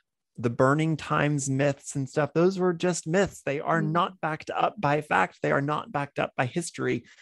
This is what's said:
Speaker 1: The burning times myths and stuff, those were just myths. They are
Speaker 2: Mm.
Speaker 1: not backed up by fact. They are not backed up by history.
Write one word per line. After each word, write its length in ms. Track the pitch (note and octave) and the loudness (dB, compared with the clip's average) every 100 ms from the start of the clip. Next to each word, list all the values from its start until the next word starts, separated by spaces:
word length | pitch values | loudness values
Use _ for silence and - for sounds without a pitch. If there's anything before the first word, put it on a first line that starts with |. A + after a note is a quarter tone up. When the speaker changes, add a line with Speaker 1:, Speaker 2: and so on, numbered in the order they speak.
| _ _ _ - | _ _ _ -4
Speaker 1:
The 100 | A#2+ | -4
burning 460 | A#2 C3 D3 D#3+ D3+ | 4 4 4 2 -2
times 520 | - D3+ D3 D3 C#3 | -2 0 2 0 -2
myths 460 | C3+ C#3+ C#3 - C#3+ | 0 0 0 -6 -6
and 120 | C3 | -4
stuff, 260 | - D3 | -2 0
those 260 | D#3+ F3+ F#3+ | 2 2 2
were 140 | F3+ | -2
just 340 | E3+ F3+ E3 D#3+ | 0 0 -2 0
myths. 340 | F3+ F#3+ - - | 0 0 -2 -6
They 140 | C#3 | -4
are 220 | - D#3+ | 0 0
Speaker 2:
Mm. 100 | D#3 | 2
Speaker 1:
not 300 | E3 F#3+ F#3+ | 0 0 -2
backed 280 | E3 D#3 - | -6 -6 -6
up 280 | - - - | 0 0 0
by 220 | C#3+ D3+ | 0 0
fact. 380 | D3 F#3 F3+ - | 2 2 2 0
They 100 | C#3 | 0
are 100 | D3 | 2
not 300 | C#3+ D3+ - | 0 -2 -4
backed 280 | D3 C#3+ - | -6 -6 -4
up 140 | C3+ - | -4 -2
by 80 | B2+ | -2
history. 600 | - - - B2+ B2+ - - | -2 -8 -4 -2 -2 -6 -20